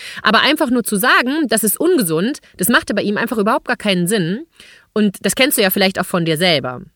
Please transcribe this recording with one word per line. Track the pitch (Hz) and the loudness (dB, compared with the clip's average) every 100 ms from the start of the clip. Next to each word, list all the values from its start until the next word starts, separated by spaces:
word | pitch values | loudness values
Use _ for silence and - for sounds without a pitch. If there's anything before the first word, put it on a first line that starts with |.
| - - | -16 -4
Aber | - 214 | 0 2
einfach | - 311 277 | 2 2 0
nur | 254 - | 0 0
zu | 202 | 0
sagen, | 247 359 254 302 262 | 2 2 2 0 0
das | 220 214 | 0 0
ist | - | 0
ungesund, | 330 349 170 160 214 302 - - | 2 2 2 0 -2 -4 -10 -4
das | 180 | 2
machte | 220 - | 2 2
bei | 208 | -2
ihm | 202 196 | -2 -2
einfach | 233 226 | -2 -2
überhaupt | 202 277 - | 0 0 -2
gar | 247 | -4
keinen | 208 185 175 | 0 0 0
Sinn. | 220 165 214 330 - - - _ | 0 -2 -4 -8 -20 -20 -20 _
Und | 214 208 - 196 | 0 0 0 -2
das | - | 0
kennst | 269 269 | 0 2
du | |
ja | 190 | 2
vielleicht | 190 190 185 | 2 0 0
auch | - | -2
von | 180 | -2
dir | 165 151 | 0 0
selber. | 180 151 127 123 - | 2 0 -2 -10 -14